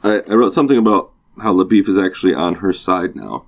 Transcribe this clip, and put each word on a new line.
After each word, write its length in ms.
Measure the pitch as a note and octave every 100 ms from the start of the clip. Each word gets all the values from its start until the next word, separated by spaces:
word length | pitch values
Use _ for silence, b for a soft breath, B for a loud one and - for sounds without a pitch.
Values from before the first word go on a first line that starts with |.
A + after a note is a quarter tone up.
I, 180 | G#2 G#2 -
I 100 | A2
wrote 180 | A2+
something 240 | E3 C#3 B2
about 340 | A2 G2 - _ _ -
how 120 | A2
LaBeef 360 | F#2 F#2 G#2 F#2+
is 80 | F#2+
actually 360 | F#2 - F#2
on 220 | C#2 F2 F2
her 80 | F#2+
side 420 | F2+ - F2+ F2+
now. 300 | - G#1 A#1